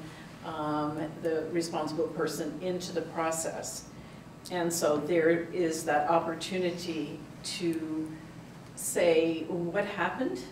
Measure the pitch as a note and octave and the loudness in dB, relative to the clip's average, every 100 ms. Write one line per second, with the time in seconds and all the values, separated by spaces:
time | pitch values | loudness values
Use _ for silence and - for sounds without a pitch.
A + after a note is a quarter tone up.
0 | - - - - E3+ D#3 D3+ D3+ D3+ D3+ | -8 -14 -16 -12 -8 -4 -2 0 0 -2
1 | - - E3+ D#3+ - F3 E3 E3 D3+ D#3 | -4 -4 0 0 0 -2 0 -2 -2 0
2 | D#3 - D#3 D#3 D#3 D3+ F#3 F3+ - - | -2 0 -2 -2 -4 -4 -2 -2 -2 -4
3 | - E3+ D#3+ D#3+ - - - - - - | -4 -2 0 0 -2 -4 -6 -10 -12 -16
4 | - - - - - F3+ E3+ E3 D#3+ D3 | -16 -16 -16 -16 -4 0 2 4 4 4
5 | C#3+ F3 D#3+ E3+ - F3+ E3 D#3+ D#3+ D3+ | 4 6 8 6 2 2 2 2 2 4
6 | D3 E3 E3+ E3 - F#3 F3+ E3+ - D#3 | 6 4 4 -2 -2 0 0 0 -4 -2
7 | D3 D#3+ - - - - E3+ D#3+ D#3 D#3 | -4 -6 -10 -10 -8 -2 0 0 -2 -4
8 | D#3 - - - - - - - - - | -4 -8 -14 -16 -16 -16 -14 -8 -2 4
9 | F3 D#3+ E3 D#3+ - F3+ E3+ G3 G3+ F#3+ | 8 8 6 2 -2 -2 0 0 0 0
10 | F3 - C4 F#4 - | 0 0 -2 -2 -6